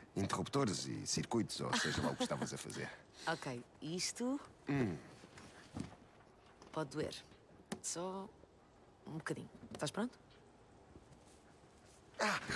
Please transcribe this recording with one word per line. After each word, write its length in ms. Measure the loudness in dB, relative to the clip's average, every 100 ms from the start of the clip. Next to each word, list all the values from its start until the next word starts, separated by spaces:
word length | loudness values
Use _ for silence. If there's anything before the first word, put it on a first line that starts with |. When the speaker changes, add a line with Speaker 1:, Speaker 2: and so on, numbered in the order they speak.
| -4 0
Speaker 1:
interruptores 720 | 2 2 2 4 4 4 0
e 200 | -2 0
circuitos, 540 | 2 4 4 4 2
ou 140 | 2 2
seja 260 | 4 4
lá 80 | 2
o 60 | 2
que 60 |
estavas 280 | 2 2 0
a 60 | -2
fazer. 300 | -4 -4 -4
Speaker 2:
<laughs> 120 | -6 -16 -4 0
Ok, 360 | 0 0 -4 -6 -8
isto 580 | -2 0 0 0 2 0 -2 -6 2
Speaker 1:
Hum. 300 | 4 4 2 -6 -14 -16 -16 -16 -16 -10 -6 -6 -10 -18 -20 -20 -20 -20 -20 -6
Speaker 2:
pode 160 | -4 -2
doer. 260 | 0 -2 -4 -10 -18 -20 -20 -10 -6
Só 440 | -2 -2 -2 -2 -6 -10 -20 -20 -20 -20 -20 -16 -8
um 120 | -4
bocadinho. 320 | -2 -2 -4 -12 -12
Estás 160 | -2 0
pronto? 280 | 2 0 -2 -18 -20 -20 -20 -20 -20 -20 -20 -20 -20 -20 -20 -20 -20 -20 -20 -20 -20 -10 2
Speaker 1:
Ah, 220 | 4 4 2